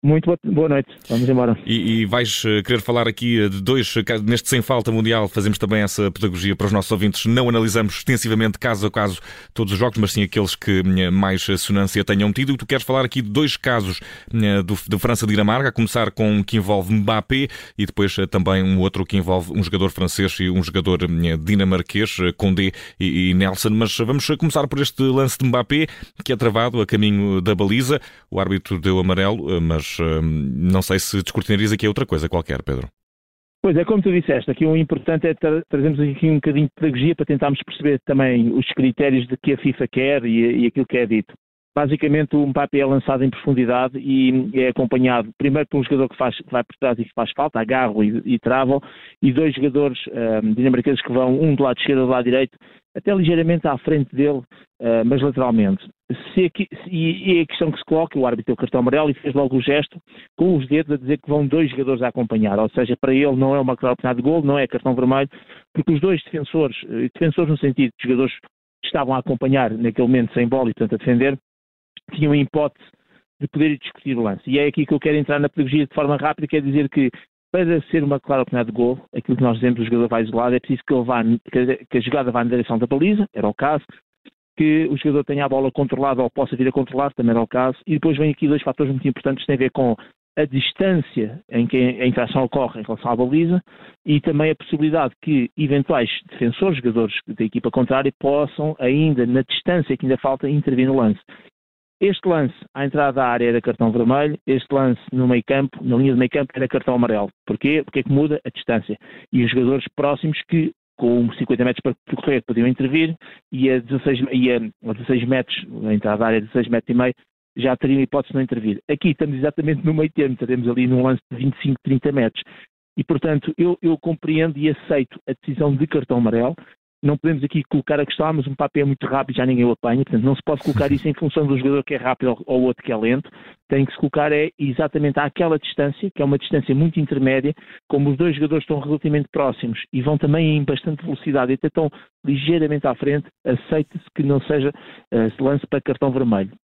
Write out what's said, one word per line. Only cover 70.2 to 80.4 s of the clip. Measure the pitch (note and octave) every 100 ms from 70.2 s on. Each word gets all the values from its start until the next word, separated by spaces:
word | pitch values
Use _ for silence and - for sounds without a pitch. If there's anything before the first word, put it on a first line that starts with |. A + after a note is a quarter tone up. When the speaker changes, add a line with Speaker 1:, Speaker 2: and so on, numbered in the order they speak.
| A2+ -
Speaker 1:
sem | A#2+
bola | C3 B2
e, | G#2
portanto, | A2+
a | A2
defender, | - A#2+ C3+ D3+ _ _ _ _ _ - -
tinham | - D3+
a | D3
hipótese | C#3 D#3 D3 _ - _ _ _ _ _
de | C#3+
poder | D3 D#3 C#3+
discutir | - - - B2
o |
lance. | A2 F#2+ -
E | C3+
é | D3
aqui | C#3+ D3
que |
eu | D3
quero | D#3 D3+
entrar | C#3+ D3
na | D3
pedagogia | - C3+ D3 C#3
de | -
forma | C#3+ C#3+
rápida, | D3 D3+ D3+
quer | D#3
dizer | C#3 C#3 C#3
que | - C3 - - _ _
para | F3+ E3+ E3
ser | - E3
uma | C#3+ C#3
clara | - C3+
oportunidade | B2 B2 A#2
de | A2+
golo, | A#2+ B2+ - -
aquilo | - B2+
que |
nós | B2+ A#2
dizemos, | B2 A#2+
o | A2+
jogador | A#2 A#2
vai | A#2
isolado, | A2 A2+